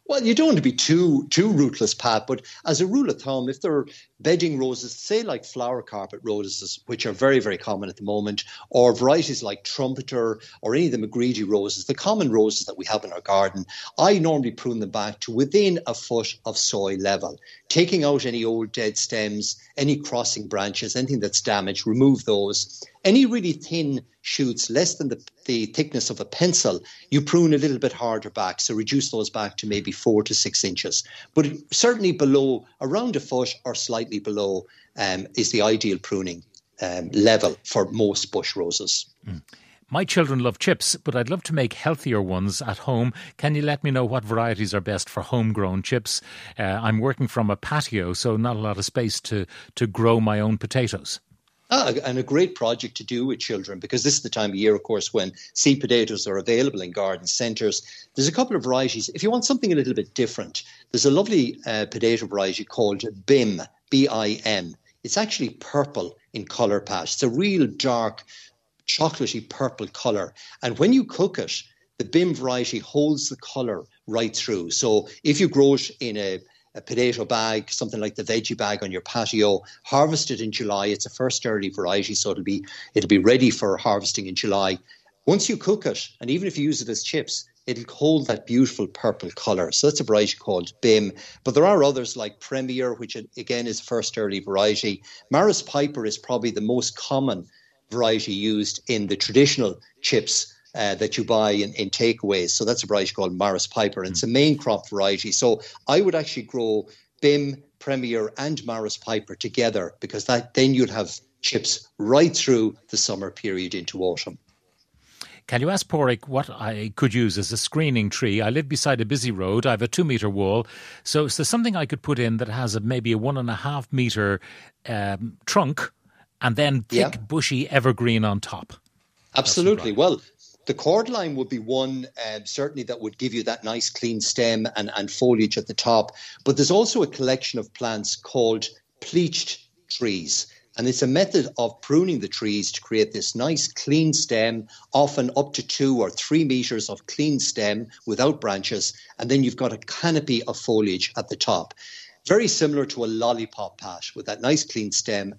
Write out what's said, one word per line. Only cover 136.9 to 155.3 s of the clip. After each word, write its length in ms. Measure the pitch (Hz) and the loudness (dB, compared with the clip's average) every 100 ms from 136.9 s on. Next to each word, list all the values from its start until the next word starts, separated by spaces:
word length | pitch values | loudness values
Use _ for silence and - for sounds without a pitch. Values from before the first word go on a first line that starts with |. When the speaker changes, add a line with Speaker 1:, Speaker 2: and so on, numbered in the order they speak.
| 240 | 2
Speaker 1:
a 60 | 160 | 0
collection 520 | - 131 131 - 120 | 0 0 0 -2 -6
of 140 | 107 | -8
plants 420 | - 120 110 104 - | -6 -4 -4 -4 -8
called 540 | - 135 113 113 - - _ _ | -4 2 2 2 -4 -10 _ _
pleached 680 | - 165 170 - - - _ _ - | -2 2 2 0 -6 -8 _ _ -10
trees. 580 | - 120 95 80 - - - _ - | -4 -2 -2 -2 -4 -4 -12 _ -4
And 100 | 120 | -2
it's 140 | 127 | 0
a 60 | 131 | 2
method 400 | 139 196 190 123 - | 4 4 2 0 -2
of 240 | 117 - | -4 -4
pruning 380 | - 147 185 147 | 0 2 4 0
the 80 | 98 | -4
trees 420 | - 110 104 95 | -4 -2 -2 -4
to 100 | - | -8
create 300 | - 110 104 | -2 0 0
this 240 | 107 - 113 | 0 -6 -2
nice 320 | 131 156 - | -2 -2 -4
clean 460 | - - 151 160 | -6 0 4 4
stem, 540 | - - 117 113 113 110 - - | 2 0 2 2 -2 -8 -18 -2
often 360 | 131 143 139 123 135 | 2 4 2 0 0
up 180 | 143 | -2
to 100 | - - | -4 -6
two 320 | - 139 127 | 0 2 2
or 100 | 98 | 0
three 360 | - - 156 151 | -2 0 2 2
meters 440 | 127 117 113 - | 0 -2 -4 -6
of 180 | 98 - | -10 -8
clean 320 | - 151 139 | -2 0 0
stem 480 | - - 104 104 113 - - | 0 -2 -2 -2 -6 -10 -4
without 340 | 104 135 147 | 2 2 2
branches. 540 | 113 98 95 107 - - - - | -2 -2 -2 -4 -4 -6 -16 -8
And 100 | 120 | 0
then 140 | 135 | 2
you've 140 | 127 113 | 2 0
got 160 | 127 | -2
a 40 | 107 | -4
canopy 640 | - - 170 156 147 117 | -10 -4 0 0 0 -2
of 140 | 117 113 | -2 -6
foliage 540 | - 110 104 92 - - | 0 2 2 0 -4 -6
at 100 | 110 | -8
the 80 | 104 | -4
top. 380 | - 92 80 - - - - _ - | 0 -2 -2 -12 -20 -20 -20 _ 2
Very 200 | 202 226 | 2 2
similar 380 | - 156 147 135 | 2 0 0 -2
to 180 | - | -4
a 40 | 113 | -4
lollipop, 720 | 113 117 117 110 - 98 - | 0 0 0 -4 -10 -12 -12
Pat, 260 | 101 87 - - | -16 -14 -14 -12
with 120 | - | -10
that 140 | 104 | -4
nice 220 | 120 147 | 0 0
clean 280 | - 117 107 | 0 -6 -4
stem 420 | - - 104 98 | -4 -2 -4 -4